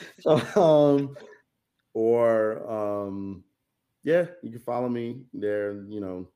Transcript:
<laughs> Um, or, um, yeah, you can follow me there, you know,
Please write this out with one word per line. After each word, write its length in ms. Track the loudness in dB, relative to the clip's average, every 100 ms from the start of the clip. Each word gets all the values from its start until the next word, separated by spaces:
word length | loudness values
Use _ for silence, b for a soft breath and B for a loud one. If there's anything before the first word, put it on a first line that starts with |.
| B B
<laughs> 320 | 2 2 2 4
Um, 600 | 6 6 6 4 0 -10 B B _ _ _ _ _
or, 760 | -2 2 4 4 2 0 -4 -6
um, 720 | -6 -4 -4 -6 -8 -10 -12 -18 _ _ _ _ _
yeah, 220 | -2 0 -2 -8
you 120 | -16
can 80 | -14
follow 280 | -8 -4 -4
me 340 | -4 -8 -12 -16
there, 500 | -8 -4 -4 -4 -8 -12
you 120 | -10
know, 280 | -10 -10 -14